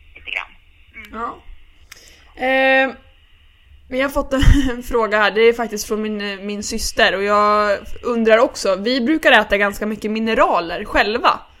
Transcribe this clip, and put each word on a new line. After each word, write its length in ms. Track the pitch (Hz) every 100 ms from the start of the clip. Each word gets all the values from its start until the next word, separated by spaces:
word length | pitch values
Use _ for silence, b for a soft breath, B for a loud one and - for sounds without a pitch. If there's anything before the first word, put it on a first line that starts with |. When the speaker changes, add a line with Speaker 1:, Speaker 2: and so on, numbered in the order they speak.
| - -
Speaker 1:
Lite 140 | -
grann. 220 | - - - _ _ _
Mm. 140 | - 214 220
Speaker 2:
Ja. 80 | 240 - - - - _ - b b b b -
Eh, 440 | 254 262 262 262 269 240 - _ _ _ _ _ _ - -
vi 100 | 262
har 80 | 269
fått 240 | 277 269
en 500 | 269 277 277 269 240
<laughs> 80 | 247
fråga 260 | 240 214 214
här, 120 | 208
det 100 | 190
är 120 | 226
faktiskt 360 | 233 226 208 -
från 140 | 214
min, 180 | 214 214
eh, 180 | 202 196
min 240 | 202 208
syster, 520 | 214 220 - - 214 185
och 60 |
jag 560 | 202 208 208 208 208 196 - -
undrar 360 | - 233 220 220
också, 380 | 254 - 202 190
vi 240 | 208 262
brukar 320 | 233 311 311
äta 240 | 247 214 202
ganska 280 | 202 202 208
mycket 240 | 214 214
mineraler 760 | 220 220 220 349 214 170 175
själva. 560 | 214 302 208 226 - - - b